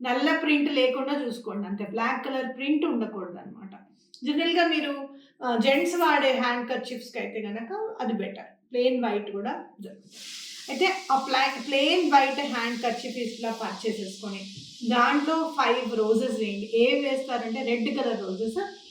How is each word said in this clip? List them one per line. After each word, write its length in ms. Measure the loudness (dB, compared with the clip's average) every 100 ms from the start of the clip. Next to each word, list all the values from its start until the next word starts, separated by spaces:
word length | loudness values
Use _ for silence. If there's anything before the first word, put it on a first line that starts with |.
నల్ల 340 | -2 2 4 2
ప్రింట్ 360 | 4 4 4
లేకుండా 540 | 4 4 2 -2 -2 -2
చూసుకోండి, 420 | -6 -8 -6 -6
అంతే. 160 | -6
బ్లాక్ 400 | -4 -2 -2 -2 -4
కలర్ 300 | -4 -4 -4
ప్రింట్ 280 | 0 2
ఉండకూడదు 540 | 2 0 -2 -6 -10 -10
అనమాట. 320 | -14 -16 -16 -18 -20 _ _ -8
జనరల్గా 420 | -2 0 2 4 4
మీరు, 420 | 2 -2 -6 -8 -14 -20 _
ఆ, 120 | -2 2
జెంట్స్ 400 | 4 4 2 2
వాడే 420 | 4 6 4 4
హ్యాండ్ 320 | 2 0 -2
కర్చీఫ్స్‌కి 480 | -4 -4 -10 -10 -10
అయితే 240 | -8 -6
కనుక 540 | -6 -8 -8 -6 -6 -4
అది 120 | -2
బెటర్, 580 | -2 -4 -8 -16 -20 _
ప్లెయిన్ 340 | 2 2 2
వైట్ 280 | 0 -2 -2
కూడా 320 | -6 -6 -6 -10 -16
దొరుకుతుంది. 340 | -18 -18 -20 -18 -16 -14 -14 -14 -8
అయితే 180 | 0 2 2 0
ఆ 120 | 0 2
ప్లా-, 380 | 2 2 0 0
ప్లెయిన్ 460 | 2 4 4 6
వైట్ 280 | 6 6 2
హ్యాండ్ 420 | -2 -2 -2 -2
కర్చీఫ్ 340 | -2 -2 -4 -4
ఇట్లా 340 | -6 -4 -6
పర్చేస్ 500 | -4 -6 -4 -4 -4
చేసుకొని 400 | -6 -8 -10 -10 -10 -14 -16 -6 0
దాంట్లో 640 | 4 4 4 2 0 0 0
ఫైవ్ 360 | 2 2 0 0
రోజెస్ 440 | 4 4 2 0
వేయండి. 300 | -2 -4 -2
ఏవి 340 | 4 4 4 2
వేస్తారంటే 540 | -2 -2 -4 -2 -4
రెడ్ 360 | 0 0 0 0
కలర్ 220 | 0 -2
రోజెస్ 440 | -4 -4 -2 -2 -4 -8 -20